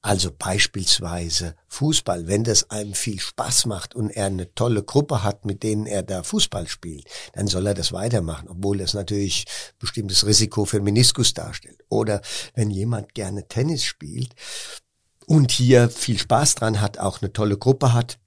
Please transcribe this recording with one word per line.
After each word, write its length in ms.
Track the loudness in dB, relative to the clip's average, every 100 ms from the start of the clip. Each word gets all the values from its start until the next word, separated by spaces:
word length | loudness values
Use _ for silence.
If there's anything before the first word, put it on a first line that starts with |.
Also 280 | 2 0 0 -4
beispielsweise 1200 | -4 0 0 0 0 0 0 -6 -2 -4 -4 -10 _
Fußball, 600 | -2 0 2 0 -4 0
wenn 160 | 0
das 260 | 4 2 0
einem 220 | -8 -6
viel 260 | -4 -4 -4
Spaß 480 | -8 -6 0 2 2
macht 280 | -4 -8
und 160 | -6 -6
er 160 | -2 -2
eine 280 | -2 -6
tolle 280 | -2 2 2
Gruppe 420 | 2 0 2 0
hat, 220 | -2 -4 -6
mit 160 | -4
denen 240 | -2 -2 -2
er 160 | -4
da 200 | -4 -6
Fußball 460 | -2 0 0 -2 -8
spielt, 380 | -10 -12 -14 -16 -18 -12
dann 140 | -4 -2
soll 200 | 0 0
er 80 |
das 180 | 0 -2
weitermachen, 560 | -2 0 0 -2 -6 -12
obwohl 300 | -4 -2 0
das 140 | -2
natürlich 540 | -4 -2 -2 0 -2 -4 -12 -12 _
bestimmtes 480 | -8 -6 0 2 4
Risiko 400 | 4 2 0 0
für 140 | 0
Meniskus 520 | 2 4 4 4 0
darstellt. 500 | 0 -10 -12 -16 _ _
Oder 320 | -2 0 -2 -4 -10 -6
wenn 160 | -2 0
jemand 440 | 0 -2 -4 -6
gerne 340 | -8 -6 -8 -6
Tennis 340 | -2 0 0
spielt 520 | -4 -6 -10 -8 -8 _ -14 -12 -12 -16 _ _ _ _
und 260 | 4 4 6
hier 380 | 4 8 8 6
viel 300 | 2 -2 -2
Spaß 380 | 2 4 4 2
dran 240 | 0 0
hat, 160 | -2 -2
auch 240 | -4 -2
eine 100 | -6
tolle 240 | 0 0 2
Gruppe 380 | 2 4 4
hat 240 | 2 0 -10